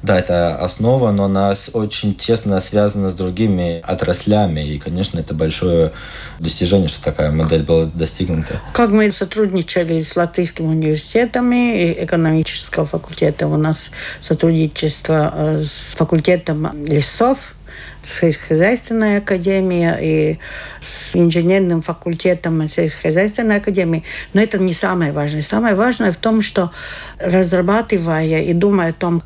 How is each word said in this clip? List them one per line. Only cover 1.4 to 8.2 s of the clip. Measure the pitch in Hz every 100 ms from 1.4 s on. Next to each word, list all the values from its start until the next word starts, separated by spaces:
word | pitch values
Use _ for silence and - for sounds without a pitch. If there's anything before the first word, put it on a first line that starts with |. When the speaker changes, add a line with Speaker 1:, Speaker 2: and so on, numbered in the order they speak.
| 98 98
Speaker 1:
с-, | -
очень | 113 107 - 104
тесно | 92 - 113 104 95
связана | - 104 104 101 95
с | 90
другими | 92 90 110 92 87 82
отраслями. | - 92 - 87 - 107 98 78
И, | 73 73
конечно, | - 87 101 85
это | 76
большое | 78 80 - 92 85 80 - - - - -
достижение, | 82 - 87 98 80
что | -
такая | 82 78 76
модель | 76 80 80
была | 73 82 80
достигнута. | 85 80 -